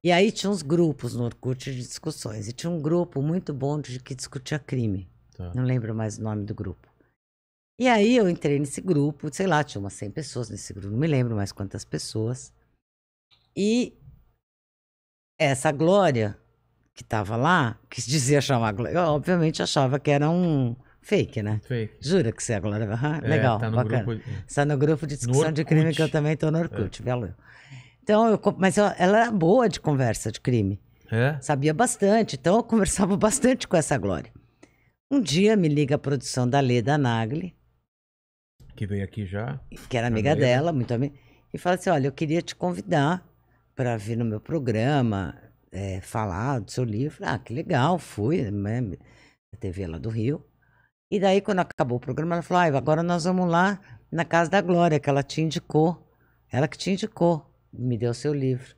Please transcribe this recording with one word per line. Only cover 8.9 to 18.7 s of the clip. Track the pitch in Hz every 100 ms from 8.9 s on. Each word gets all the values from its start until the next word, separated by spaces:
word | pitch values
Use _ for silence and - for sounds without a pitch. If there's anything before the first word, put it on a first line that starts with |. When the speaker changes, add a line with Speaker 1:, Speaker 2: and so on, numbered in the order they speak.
| 151 143 151 156
Speaker 1:
sei | - 190
lá, | 151
tinha | 143 101
umas | 98
cem | - 104
pessoas | 101 147 123 110
nesse | 98 -
grupo, | 98 98
não | 110
me | 160
lembro | 139 123
mais | 110 98
quantas | - 98 101
pessoas. | - - - 110 110 127 - _ _ _ _ _ _ _ _ _ _ -
E | 202 233 220 _ - - _ _ _ _ _ _ _ _ _ _ _ _
essa | 151 131 156
Glória, | 143 160 202 180 120 107 - _ _ _ _ _
que | -
tava | - 110 98 113
lá, | 139 180 131 - _
que | -
se | 117
dizia | 151 123 147
chamar | 131 127 113